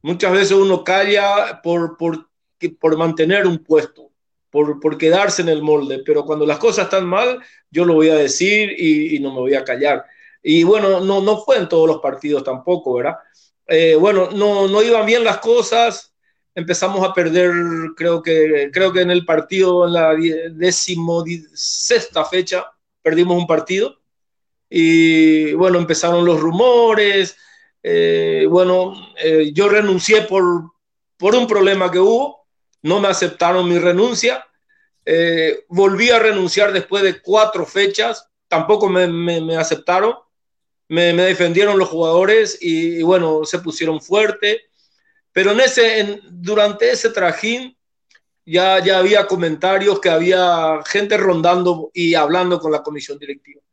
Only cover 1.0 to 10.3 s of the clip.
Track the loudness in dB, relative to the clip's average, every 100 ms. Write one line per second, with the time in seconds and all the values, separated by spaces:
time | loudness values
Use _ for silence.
1 | 2 0 2 0 -2 -6 -4 -4 -4 -6
2 | -6 -6 _ _ _ _ -10 -2 -2 0
3 | -2 0 0 2 0 -2 0 0 0 _
4 | -20 _ _ _ _ -2 -2 -2 -4 0
5 | 0 2 0 -2 -2 -2 0 0 -2 -8
6 | -2 -2 -2 -2 -2 0 0 0 -2 -2
7 | 0 -2 -2 -4 -14 _ _ -2 2 4
8 | 4 4 0 0 0 2 0 -2 0 0
9 | -2 -4 -4 -6 -2 -2 -2 -4 -2 -2
10 | -6 _ _